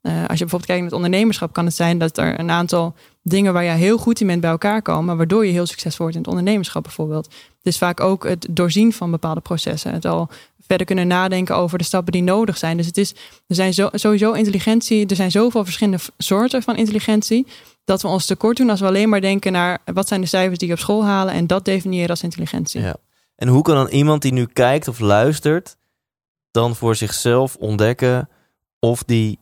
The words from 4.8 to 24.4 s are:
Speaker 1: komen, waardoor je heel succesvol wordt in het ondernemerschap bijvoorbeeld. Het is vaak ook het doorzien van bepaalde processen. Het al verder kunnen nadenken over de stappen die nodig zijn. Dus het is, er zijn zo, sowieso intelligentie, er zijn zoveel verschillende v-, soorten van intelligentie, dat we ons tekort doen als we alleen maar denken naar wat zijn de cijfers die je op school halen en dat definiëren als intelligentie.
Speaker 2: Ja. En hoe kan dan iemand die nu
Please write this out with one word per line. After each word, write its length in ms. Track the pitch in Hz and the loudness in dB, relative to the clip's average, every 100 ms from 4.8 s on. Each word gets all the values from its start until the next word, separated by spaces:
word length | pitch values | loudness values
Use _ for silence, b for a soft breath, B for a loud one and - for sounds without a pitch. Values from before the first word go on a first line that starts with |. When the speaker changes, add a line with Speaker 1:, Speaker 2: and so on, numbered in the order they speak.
Speaker 1:
komen, 340 | - 160 170 165 | -2 -2 -2 0
waardoor 300 | 160 202 214 | 2 2 2
je 60 | |
heel 140 | 175 175 | 0 -2
succesvol 320 | - - - | -6 -8 -6
wordt 160 | 165 | -6
in 60 | 165 | -6
het 80 | - | -4
ondernemerschap 520 | 180 180 214 175 156 | -2 0 0 -2 -6
bijvoorbeeld. 440 | 156 - 156 156 - | -10 -8 -4 -4 -8
Het 400 | - - _ - | -16 -20 _ -4
is 120 | 165 | -2
vaak 220 | 175 175 | -2 0
ook 240 | 185 190 | 0 0
het 220 | - 180 - | -2 -6 -4
doorzien 420 | 170 175 165 226 | -2 0 4 4
van 180 | 220 175 | 2 -4
bepaalde 300 | 165 165 160 | -4 -4 -6
processen. 520 | - 170 - 156 - | -4 -4 -4 -6 -6
Het 120 | 170 | -4
al 240 | 170 165 165 B B _ _ | -2 -2 -4 B B _ _
verder 200 | 185 180 | -2 0
kunnen 200 | 185 180 | 0 2
nadenken 500 | 180 185 185 185 160 | 2 0 0 0 0
over 220 | 175 175 | 0 -2
de 60 | |
stappen 280 | 165 190 175 | -2 -2 0
die 100 | 180 | 0
nodig 360 | 180 196 226 180 | 2 2 0 -2
zijn. 180 | 165 165 | -2 -2
Dus 100 | 170 | -2
het 100 | 175 | 0
is, 120 | 202 - B B _ | -2 -4 B B _
er 80 | |
zijn 200 | 175 190 | 0 0
zo, 140 | 185 196 | 2 0
sowieso 400 | 208 214 208 214 | 0 2 2 2
intelligentie, 760 | 226 214 196 190 226 226 220 208 | 2 0 0 2 2 2 0 2
er 100 | 185 | 0
zijn 140 | 185 | 0
zoveel 340 | 185 240 233 | 2 2 2
verschillende 340 | 185 165 208 185 | -2 0 0 0
v-, 100 | - _ | -6 _
soorten 440 | - 196 247 262 | -2 0 2 0
van 140 | 233 240 | -2 0
intelligentie, 680 | 220 214 - 214 208 226 269 B B B | 0 0 0 0 2 0 0 B B B
dat 180 | - 190 | -2 -2
we 60 | 196 | 0
ons 180 | 185 - | -2 -2
tekort 300 | 190 220 240 | 0 0 2
doen 140 | 254 | 2
als 100 | 202 | 2
we 60 | 196 | 2
alleen 220 | 190 220 | 2 2
maar 120 | 202 | 2
denken 320 | 190 196 - | 2 0 0
naar 260 | 185 175 180 | 0 0 -2
wat 240 | - 180 196 | -4 -4 -2
zijn 120 | 196 | -2
de 60 | 175 | 0
cijfers 320 | 190 185 180 | 0 0 -2
die 100 | 175 | -4
je 60 | |
op 60 | 170 | -4
school 240 | - 208 | 0 0
halen 300 | 208 196 190 | 2 0 0
en 120 | 165 170 | 0 0
dat 180 | 185 | 0
definiëren 440 | 190 190 190 180 175 | 0 -2 -2 -2 -2
als 120 | 170 | -4
intelligentie. 580 | 175 170 170 - 151 - | -6 -8 -6 -6 -6 -4
Speaker 2:
Ja. 160 | 98 - _ _ _ _ | -6 -6 _ _ _ _
En 120 | 123 | 4
hoe 140 | 127 | 4
kan 120 | 160 | 4
dan 140 | 147 131 | 2 2
iemand 340 | 135 147 151 | 2 2 2
die 100 | 139 | 0
nu 140 | 127 | -2